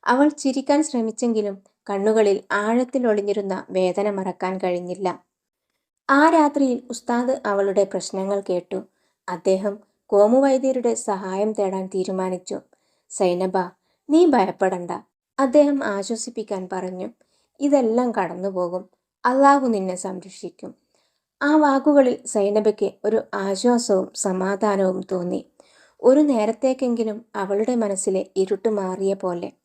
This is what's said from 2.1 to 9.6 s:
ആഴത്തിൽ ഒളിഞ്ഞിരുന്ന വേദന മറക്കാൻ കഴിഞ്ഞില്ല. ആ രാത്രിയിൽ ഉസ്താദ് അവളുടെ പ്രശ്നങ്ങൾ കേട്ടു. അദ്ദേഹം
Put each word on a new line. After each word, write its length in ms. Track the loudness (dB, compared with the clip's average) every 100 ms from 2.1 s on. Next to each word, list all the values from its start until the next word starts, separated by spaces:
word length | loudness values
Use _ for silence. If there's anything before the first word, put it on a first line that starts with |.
| 4 4 2 0
ആഴത്തിൽ 560 | -2 0 0 0 -2 0
ഒളിഞ്ഞിരുന്ന 580 | 0 0 -4 -4 -6 -4
വേദന 400 | -2 0 0 -2
മറക്കാൻ 480 | -2 -6 -6 -6 -4
കഴിഞ്ഞില്ല. 720 | -4 -4 -6 -6 -6 -6 _ _ _ _ _ _ _ _ 0
ആ 200 | 4 6
രാത്രിയിൽ 540 | 4 2 2 0 -2 -6
ഉസ്താദ് 520 | -14 -4 -2 -2 -2 -2
അവളുടെ 380 | 0 0 0
പ്രശ്നങ്ങൾ 600 | 0 -2 -6 -6 -4 -4 -2
കേട്ടു. 320 | -6 -4 -10 -10 _ _ _ -12
അദ്ദേഹം 500 | -4 0 0